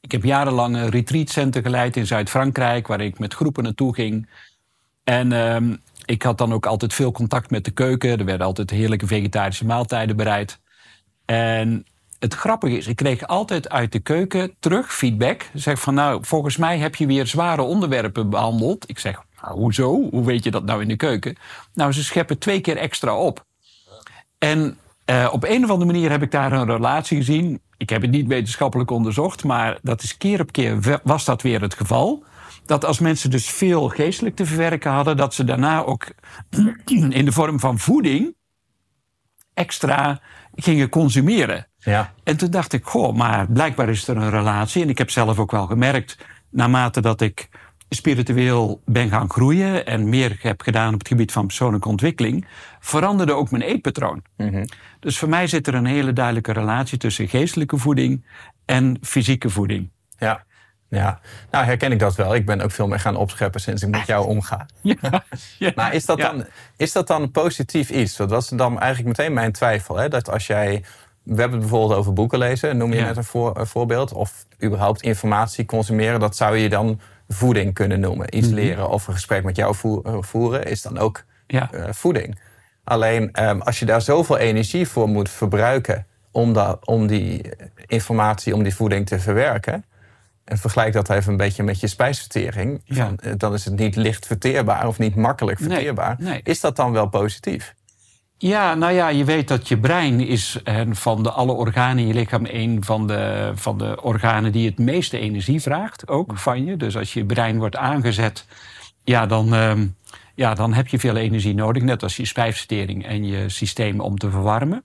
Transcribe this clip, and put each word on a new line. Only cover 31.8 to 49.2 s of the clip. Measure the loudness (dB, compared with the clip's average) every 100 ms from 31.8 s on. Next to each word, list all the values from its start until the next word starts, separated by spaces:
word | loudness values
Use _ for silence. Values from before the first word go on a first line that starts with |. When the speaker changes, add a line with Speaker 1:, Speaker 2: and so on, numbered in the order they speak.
| 0 2 2 0 -8 -20 -20 -20 -2
Speaker 1:
Dat | 0
als | 2 2
mensen | 2 2 0
dus | 0 -2
veel | 0 2 2 0
geestelijk | 0 0 0 -4 -2
te | -2
verwerken | 0 0 0 0
hadden, | 0 2 2
dat | 0
ze | 0
daarna | 0 2 2 2
ook | 0 -4 -6 -16 -20 -20 -8
<clears throat> | 2 2 2 0 2 4
in | 4
de | 2
vorm | 4 2 2
van | 0 0
voeding | 2 4 4 2 0 -4 _ _ _ _ _ _ _ _ _ _ _
extra | -6 -6 -2 0 2 0 -2 -10 -20 -20
gingen | -4 2 4 4
consumeren. | 4 4 4 4 4 2 -2 -8 _
Speaker 2:
Ja. | 0 0 0 -6
Speaker 1:
En | -2 0
toen | 0
dacht | 0 -2
ik, | -4
"Goh, | -2 0 0 2
maar | 2 2 2
blijkbaar | 2 2 0 0
is | 0 -2
er | -2
een | 0
relatie." | 2 2 0 0 0
En | 0
ik | 0
heb | 0
zelf | 2 2 2
ook | 0
wel | 0 0
gemerkt, | 2 2 2 -4 -14 -20 -20 _
naarmate | 0 4 4 2 2
dat | 2 2
ik | 0 -2 -16 -20 -20 _ _
spiritueel | -2 0 2 2 2 4 2 0 -2
ben | 0 2 4
gaan | 2